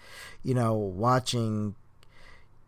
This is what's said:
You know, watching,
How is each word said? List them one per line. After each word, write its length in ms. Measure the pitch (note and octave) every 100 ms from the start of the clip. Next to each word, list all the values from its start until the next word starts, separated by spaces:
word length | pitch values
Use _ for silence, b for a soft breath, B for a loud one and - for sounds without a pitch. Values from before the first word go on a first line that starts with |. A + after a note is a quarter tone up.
| B B B B
You 120 | -
know, 200 | B2+ A2+
watching, 1000 | A2 G2+ F2+ A#2+ B2+ A#2+ B2 A2+ G#2+ G#2 G2 - - B B B B B -